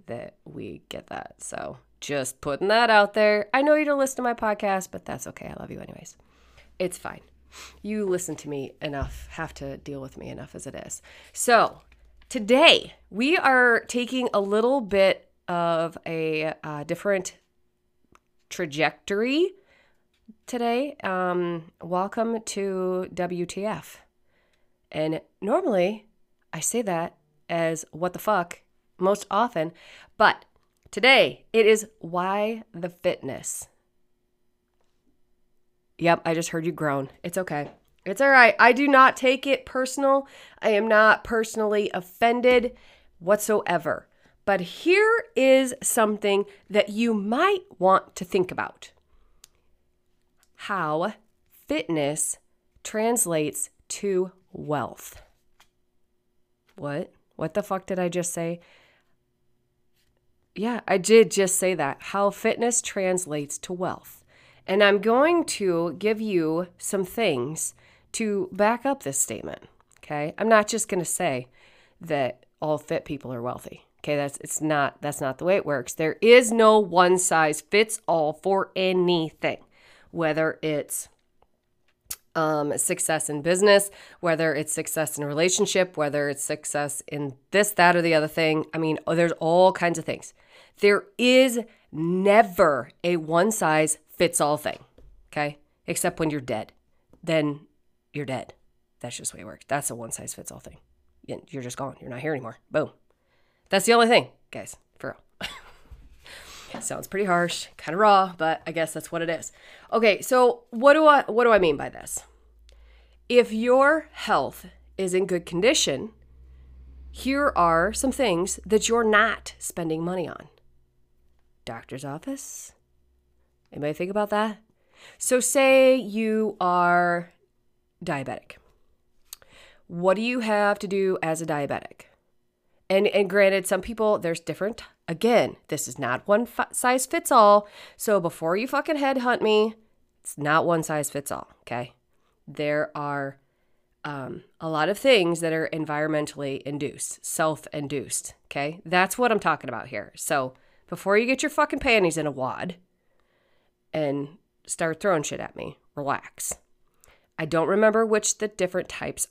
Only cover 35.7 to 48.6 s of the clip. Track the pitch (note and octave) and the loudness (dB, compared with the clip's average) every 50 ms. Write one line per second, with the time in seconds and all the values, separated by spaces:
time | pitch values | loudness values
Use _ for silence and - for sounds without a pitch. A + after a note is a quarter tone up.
35.7 | _ _ _ _ _ - D#3+ E3+ E3+ E3 - E3+ E3 D#3+ E3 - - E3 D#3+ F3 | _ _ _ _ _ -2 2 2 2 2 0 -2 -2 -2 -2 -4 -4 -6 -4 -6
36.7 | D#3 - D#3 D3 C#3 C#3 C3+ - - _ - F3 - F#3+ F#3 - D#3+ D3 C#3+ - | -4 -4 -2 -2 -2 -2 -4 -6 -10 _ -12 -8 -6 -6 -6 -6 -6 -8 -8 -8
37.7 | - _ _ _ _ _ - F3+ G3 - C4+ C#4 C4+ B3+ A#3+ A3+ - - A3 A#3 | -12 _ _ _ _ _ -10 -6 -2 2 4 6 8 8 8 8 8 8 6 6
38.7 | B3 B3+ C#4+ C#4+ C#4 C4 C4 B3 - - C4 B3+ C4+ C4 C4+ C#4 C4 C4 - - | 6 6 4 6 8 8 8 8 6 4 2 0 0 0 0 -2 -2 -2 -2 -4
39.7 | - C4 C4 C4 - C#4+ C#4 C4+ C4+ C#4 C4+ - - - - - - - - A3 | -6 -4 -4 -4 -4 0 2 2 2 2 0 -4 -12 -20 -20 -20 -10 -4 0 0
40.7 | G#3+ G3+ A3 A3+ G#3+ G#3 A3 G#3+ - - - - A#3 A3+ A3 A3 - A3 G#3+ G#3 | 2 2 2 4 6 6 8 6 6 4 2 -2 -4 -4 -4 -4 -4 -4 -2 0
41.7 | G#3+ G#3 G#3 - - F#3 F3 - - - A#3 A#3 A#3 B3 A#3+ B3+ B3 B3 A#3 B3 | 0 0 -2 -2 -4 -8 -10 -10 -4 0 2 2 2 2 4 4 4 4 2 0
42.7 | - - - - - _ _ _ _ - F3 F3+ G#3 G#3 - - G#3+ G#3 - - | -4 -12 -20 -20 -20 _ _ _ _ -8 -2 0 0 0 2 0 0 0 0 0
43.7 | F3 E3 E3 D3+ G#2+ - - _ _ _ _ _ _ _ _ - G3 F3+ F3+ F3 | -2 -2 -2 -4 -6 -6 -8 _ _ _ _ _ _ _ _ -2 0 0 -2 -6
44.7 | - - - D#4+ F#4 G4+ G#4+ A4 A#4 A4+ - - - - C4 C4 C4 C4 C4+ B3 | -10 -4 0 2 4 4 4 4 2 0 -2 -4 -2 2 4 6 6 6 4 2
45.7 | B3 - - - - A#3+ A3 G#3 G#3+ G#3 - G3+ G3+ G3 G3+ - - - _ - | -4 -6 -6 -2 0 2 2 0 0 0 0 0 0 0 0 -4 -8 -20 _ -4
46.7 | F#3+ G#3 - A3 G3+ G#3+ A#3+ A#3 A3 G#3 G3 G#3 A#3 C#4+ F4 G4 G#4 - - _ | 0 0 0 0 -2 -2 0 0 0 -2 -2 -2 -2 0 0 0 0 -2 -4 _
47.7 | - - F3+ F#3+ F#3+ F#3 - - - - F#3 - - F#3+ F3+ F3+ C#3+ A2+ | -6 0 2 4 4 2 2 -2 -12 -14 -8 -2 -2 -2 -2 -2 -4 -8